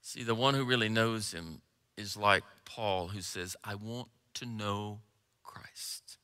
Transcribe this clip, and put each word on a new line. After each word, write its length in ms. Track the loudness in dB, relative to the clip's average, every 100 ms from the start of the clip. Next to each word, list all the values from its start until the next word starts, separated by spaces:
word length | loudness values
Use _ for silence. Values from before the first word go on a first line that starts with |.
| -12
See, 180 | -8
the 120 | -2 4
one 180 | 4
who 120 | 4 4
really 240 | 4 4
knows 420 | 4 4 2 -4
him 300 | -6 -10 -12 _ _ _ -12
is 220 | -10 2
like 260 | 6 6 4 -20 -16
Paul, 420 | -2 0 2 0
who 140 | -6
says, 340 | -8 -8 -8 -8
"I 100 | -8
want 360 | -8 -8 -8 -10 _ _
to 120 | -12 -8
know 560 | -4 -2 -2 -4 -8 -14 _ _ _
Christ 760 | -18 -18 -18 -12 -10 -10 -14 -20